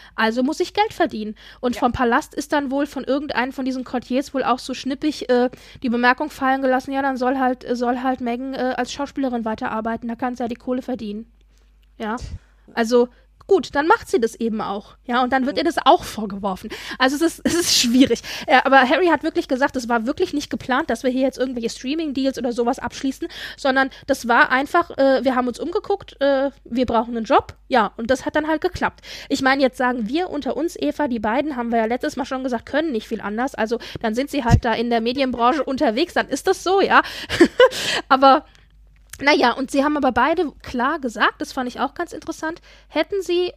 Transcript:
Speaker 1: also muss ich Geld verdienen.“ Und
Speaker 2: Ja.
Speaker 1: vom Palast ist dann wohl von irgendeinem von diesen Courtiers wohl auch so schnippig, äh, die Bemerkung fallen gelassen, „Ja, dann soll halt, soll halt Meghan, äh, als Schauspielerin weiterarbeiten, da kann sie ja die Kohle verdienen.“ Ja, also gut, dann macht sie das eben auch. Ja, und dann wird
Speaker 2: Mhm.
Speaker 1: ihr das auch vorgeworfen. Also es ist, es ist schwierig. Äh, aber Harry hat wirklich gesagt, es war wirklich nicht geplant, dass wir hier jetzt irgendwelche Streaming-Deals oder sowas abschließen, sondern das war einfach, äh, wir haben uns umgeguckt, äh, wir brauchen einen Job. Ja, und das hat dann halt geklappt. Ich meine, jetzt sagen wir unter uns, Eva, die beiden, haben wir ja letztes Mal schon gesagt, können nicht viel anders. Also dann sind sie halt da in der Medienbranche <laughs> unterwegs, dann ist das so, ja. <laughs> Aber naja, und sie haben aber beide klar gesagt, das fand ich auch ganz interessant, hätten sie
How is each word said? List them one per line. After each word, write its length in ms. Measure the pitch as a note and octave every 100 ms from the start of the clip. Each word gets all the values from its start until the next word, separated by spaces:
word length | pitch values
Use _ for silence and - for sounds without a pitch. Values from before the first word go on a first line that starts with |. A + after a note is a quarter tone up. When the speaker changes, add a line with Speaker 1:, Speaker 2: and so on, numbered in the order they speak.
| - -
Speaker 1:
also 260 | A3 A#3
muss 160 | B3+ D#4
ich 160 | F4+
Geld 180 | - G#4+
verdienen.“ 440 | - D#4+ A3+ G#3+ G#3+ - -
Und 160 | B3+ A#3+
Speaker 2:
Ja. 40 |
Speaker 1:
vom 120 | B3
Palast 420 | A#3+ B3 B3 -
ist 180 | - -
dann 180 | D4+ C#4+
wohl 140 | C#4 C#4+
von 180 | C4+
irgendeinem 480 | A#3 C#4 C#4+ - B3+
von 120 | C#4
diesen 200 | C4 C4
Courtiers 500 | B3 B3+ - B3 C#4
wohl 80 | C4+
auch 160 | - B3
so 160 | -
schnippig, 540 | C4 C4 C#4 D4+ C#4+ -
äh, 200 | B3 B3 - - -
die 40 | B3+
Bemerkung 420 | A#3+ B3 B3+ D4
fallen 320 | - C4 C4+
gelassen, 300 | C4+ B3+ C4
„Ja, 100 | C4+
dann 140 | C#4 C4
soll 220 | B3 C4+
halt, 260 | B3+ B3+ - A#3+
soll 240 | A#3+ B3
halt 180 | C4 C4
Meghan, 340 | B3 A#3+ C4+
äh, 200 | C4 B3+ B3+
als 160 | B3
Schauspielerin 520 | - C#4 - C4+ A#3+
weiterarbeiten, 640 | A3 A3 B3+ A3 A3 A3+ A#3
da 80 | A#3
kann 180 | B3+
sie 80 | B3
ja 60 | A#3+
die 80 | A#3+
Kohle 260 | - B3+
verdienen.“ 480 | B3+ B3 A3 G#3 A3+ _ _ _ _ _ _ _
Ja, 180 | A3 A#3 - - - _ -
also 340 | - A3+ B3 A#3+ - _ _ -
gut, 280 | F#4+ B3
dann 140 | C#4+ D#4
macht 200 | A4+ -
sie 120 | F4+
das 160 | A3+ -
eben 240 | A3+ G#3+
auch. 360 | F3+ G3+ - - -
Ja, 180 | A#3+
und 80 | B3+
dann 120 | C4
wird 120 | C4 D4
Speaker 2:
Mhm. 20 |
Speaker 1:
ihr 60 |
das 120 | D#4+ -
auch 200 | - G#3+
vorgeworfen. 640 | - - G#3 G3+ G3+ F#3 A3 - - -
Also 160 | B3+ C#4
es 60 |
ist, 180 | E4 -
es 120 | -
ist 220 | E4+ F4 -
schwierig. 460 | B3 B3 C4 A#3 - - -
Äh, 140 | C4
aber 260 | B3+ C4+ B3+
Harry 200 | D#4+ F4+
hat 160 | D4+
wirklich 240 | D#4 E4 -
gesagt, 260 | C4 C#4+
es 140 | C4 A#3
war 180 | A#3+ A3+
wirklich 260 | D4+ F#4
nicht 180 | C#4+ -
geplant, 380 | - - B3+ E4
dass 140 | F4
wir 80 | C4+
hier 120 | B3+
jetzt 140 | C4 -
irgendwelche 320 | C4 B3 A3+
Streaming-Deals 680 | - B3+ D#4+ D#4+ C4 C4+ C4
oder 140 | A#3+
sowas 260 | A#3 A#3 C4
abschließen, 480 | A#3+ - C4+ - E4+ - - -
sondern 340 | C#4 C4 C4+ - -
das 220 | - A#3
war 220 | A#3+ D4
einfach, 400 | B3+ - F4 E4+ E4+
äh, 260 | C#4 C4
wir 100 | B3
haben 140 | B3 B3
uns 100 | A#3
umgeguckt, 640 | D#4+ G4+ - G4 - -
äh, 300 | C#4 C#4 C#4 -
wir 220 | - A#3 B3
brauchen 300 | A3+ A3+ A#3
einen 100 | A3+
Job. 300 | D#4 - - _
Ja, 240 | B3+ G3+ -
und 120 | A#3
das 160 | B3+
hat 120 | - D4+
dann 100 | D4+
halt 140 | D#4
geklappt. 400 | F4+ - G3+ - - - -
Ich 140 | C4+
meine, 180 | C4 C4+
jetzt 160 | C4 -
sagen 300 | B3 B3 G#3
wir 220 | D4 F4+
unter 260 | - C4 -
uns, 200 | D#4+ -
Eva, 280 | C#4+ C#4+ D4
die 100 | A#3
beiden, 380 | G#3+ A#3+ D4+ B3
haben 160 | A#3
wir 60 | A#3
ja 60 | A3
letztes 280 | B3 D4+
Mal 120 | C4+ C4
schon 180 | C4
gesagt, 220 | C4 A#3 -
können 260 | C#4 E4
nicht 160 | A3+ -
viel 120 | A3
anders. 360 | G3+ G#3+ C4+ -
Also 240 | G#3+ A3+ - -
dann 140 | A3+
sind 160 | A3 C#4+
sie 140 | -
halt 200 | A#3+ A#3
da 100 | A#3+
in 160 | G#3+ A#3+
der 100 | A#3
Medienbranche 640 | A3+ B3+ C4 A#3+ A#3 D4+
<laughs> 0 |
unterwegs, 500 | C4 C4+ C#4+ A3 E4+
dann 140 | - A3
ist 180 | C4+ -
das 160 | F#4
so, 180 | E4+ G4
ja. 220 | E4+ B3 - - - - F4 -
<laughs> 520 | B4 - - - -
Aber 360 | C4+ C4+ C4+ - - _ _ - _ _ -
naja, 300 | C#4 D4 B3
und 180 | - C4+
sie 140 | C#4+
haben 140 | C#4+ D4+
aber 140 | C4
beide 380 | A#3 C4 F4 D#4 -
klar 360 | - B3 A#3+ D#4+
gesagt, 440 | B3+ G#3+ C4+ -
das 100 | D4
fand 160 | - B3
ich 100 | -
auch 140 | B3+
ganz 220 | - F4
interessant, 480 | D#4 - D#4+ D#4+ E4+ - - _
hätten 320 | D4 D#4+ G4+
sie 320 | F4+ F4 F4+